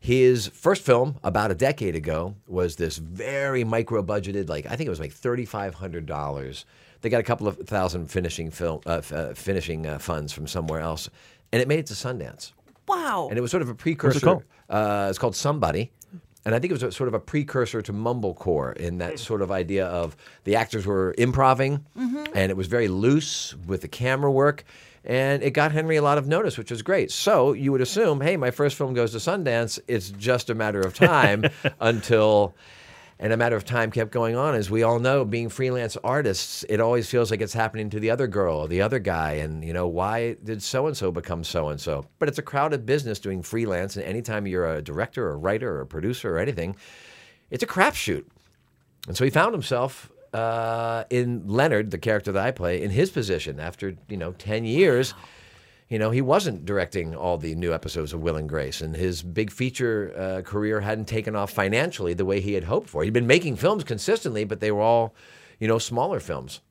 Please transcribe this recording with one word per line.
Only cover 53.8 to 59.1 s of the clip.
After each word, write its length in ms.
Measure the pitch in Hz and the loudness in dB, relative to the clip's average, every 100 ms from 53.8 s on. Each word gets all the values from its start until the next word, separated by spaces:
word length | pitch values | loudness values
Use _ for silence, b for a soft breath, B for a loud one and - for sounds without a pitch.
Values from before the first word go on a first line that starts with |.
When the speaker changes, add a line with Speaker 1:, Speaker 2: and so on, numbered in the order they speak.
| - - - | -8 -8 -10
Speaker 1:
you 80 | 101 | -8
know, 160 | 82 | -6
ten 320 | 90 101 110 113 | -8 -4 -2 0
years. 480 | 127 185 123 131 - b b b b b b b | 4 6 6 2 -4 b b b b b b b
You 120 | 113 | 0
know, 100 | 110 | 2
he 100 | 120 | 2
wasn't 440 | 131 165 190 98 78 | 4 4 2 -4 -2
directing 500 | 101 87 98 80 80 | -2 0 -2 -4 -2
all 220 | 87 85 | -2 0
the 160 | 82 | -2
new 180 | 80 87 | -2 0
episodes 400 | 80 - 82 76 | 0 -2 -6 -4
of 80 | 82 | -2
Will 180 | 80 78 | -2 -2
and 120 | 76 | -2
Grace, 320 | 76 67 - | -4 -4 -6
and 140 | 80 80 | -6 -2
his 260 | 92 | -2